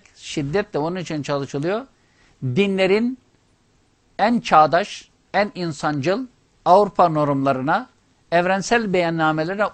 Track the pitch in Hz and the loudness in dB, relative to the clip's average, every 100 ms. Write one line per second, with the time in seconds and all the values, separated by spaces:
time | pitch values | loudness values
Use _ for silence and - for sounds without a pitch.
0 | _ _ - - 139 190 202 147 156 185 | _ _ -10 -6 -4 -4 -4 -4 -4 -6
1 | 165 - - 143 135 143 160 214 269 _ | -8 -8 -4 -4 -4 -6 -4 -4 -8 _
2 | _ _ _ - 131 127 202 190 190 202 | _ _ _ -10 -4 0 0 2 2 2
3 | 240 262 _ _ _ _ _ _ _ _ | 0 -6 _ _ _ _ _ _ _ _
4 | _ - 208 240 - 165 156 170 202 - | _ -2 0 0 4 4 6 4 -2 -10
5 | - _ _ 185 208 180 175 147 160 147 | -20 _ _ -2 -2 -4 -6 -4 -4 -2
6 | 135 202 254 _ _ _ - 185 202 - | -2 -2 -4 _ _ _ 4 4 4 2
7 | 175 156 147 139 139 131 135 190 254 _ | 2 2 0 0 0 -2 -2 -4 -4 _
8 | _ _ - 170 180 196 - 233 220 180 | _ _ -2 0 2 -2 0 0 0 0
9 | 170 165 156 156 160 196 202 | 0 0 0 0 -4 -2 -4